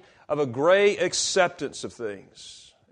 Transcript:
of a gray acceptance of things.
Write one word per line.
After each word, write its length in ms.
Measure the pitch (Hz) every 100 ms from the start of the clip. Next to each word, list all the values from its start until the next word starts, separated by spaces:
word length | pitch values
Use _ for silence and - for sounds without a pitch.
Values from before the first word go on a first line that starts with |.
| _ _ -
of 100 | 151
a 60 | 139
gray 500 | 117 160 190 202 190
acceptance 840 | - - - 196 175 - 139 -
of 80 | 110
things. 840 | - 110 101 101 - - - - _ _